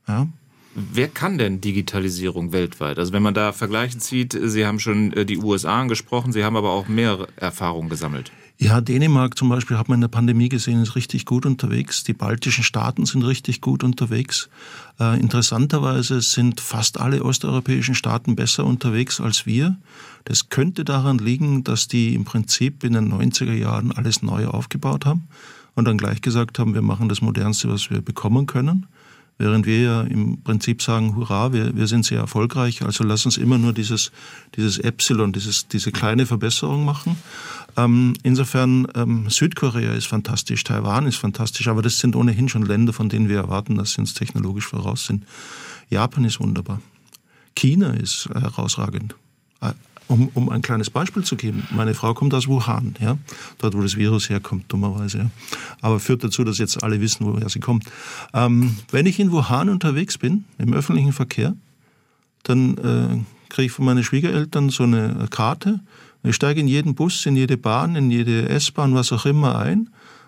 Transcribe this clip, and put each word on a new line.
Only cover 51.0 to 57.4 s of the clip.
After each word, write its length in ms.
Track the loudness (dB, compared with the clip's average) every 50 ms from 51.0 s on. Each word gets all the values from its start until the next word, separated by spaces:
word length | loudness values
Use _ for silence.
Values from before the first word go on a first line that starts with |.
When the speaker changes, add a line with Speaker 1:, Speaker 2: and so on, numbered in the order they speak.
| -4 -2 -4 -4 -4
Speaker 1:
zu 140 | -4 -4 -4
geben, 280 | -4 -4 -4 -4 -6 -4
meine 220 | -2 0 0 0 0
Frau 200 | 0 -2 -2 0
kommt 200 | 0 0 2 2
aus 120 | 2 2
Wuhan, 500 | 2 0 0 0 0 -2 -2 -2 -4 -4 -2
ja, 180 | -2 -2 -2 -2 -6 -10 -16 -18 -18 -20 -10 -4
dort, 160 | -2 -2 0
wo 60 | 0
das 140 | 0 0 0
Virus 340 | 0 2 2 2 2 0 -2
herkommt, 360 | -4 -4 -4 -4 -6 -6 -6 -4
dummerweise, 520 | -2 -2 0 0 -2 -2 -4 -4 -4 -2
ja. 100 | -2 -4 -4 -6 -12 -12 -12 -12 -12 -14 -14 -4
Aber 220 | 0 0 0 2
führt 200 | 2 0 0 0
dazu, 220 | 0 -2 -2 0 0
dass 140 | 0 0 -2
jetzt 260 | -2 -2 -2 -2 -2
alle 160 | -2 0 0
wissen, 260 | 0 -2 -2 -2 -2
woher 220 | -2 -2 -2